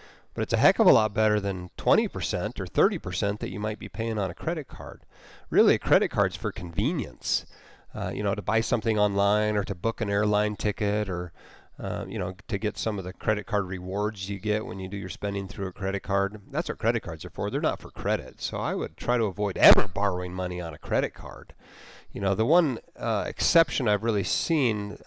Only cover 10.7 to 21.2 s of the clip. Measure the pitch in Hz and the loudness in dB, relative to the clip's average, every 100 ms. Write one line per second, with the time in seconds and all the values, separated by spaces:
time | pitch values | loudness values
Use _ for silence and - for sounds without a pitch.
10.7 | 101 104 104 101 87 87 - - - - | 0 0 0 -2 -4 -6 -10 -20 -20 -20
11.7 | - 104 95 98 107 92 92 - 101 104 | -10 -6 -6 -6 -4 -4 -6 -6 -4 -2
12.7 | - 113 104 92 - - 104 98 104 92 | -4 -4 -4 -6 -6 -2 -2 0 -2 -2
13.7 | 92 90 98 104 104 98 98 104 104 98 | -6 -4 -2 -2 -4 -6 -6 -2 -2 -2
14.7 | 98 92 98 95 - 101 101 95 - 95 | -8 -6 -6 -8 -6 -4 -4 -6 -6 -6
15.7 | - 98 98 - 98 98 104 - 139 175 | -4 -4 -4 0 0 0 -2 -8 -6 -4
16.7 | - 110 120 - 82 78 - 101 131 160 | -2 0 0 -4 -10 -10 -6 -4 -2 -2
17.7 | 107 - - 101 107 65 - - 104 117 | -4 -8 -6 -2 0 -2 -10 -8 -4 -4
18.7 | 185 104 - - 123 107 92 101 92 131 | -4 -6 -8 -2 0 0 0 -4 4 8
19.7 | - - - 101 90 90 92 90 90 82 | 12 10 8 2 2 -2 -4 -4 -4 -6
20.7 | 78 - 113 139 - | -8 -2 -2 -2 -6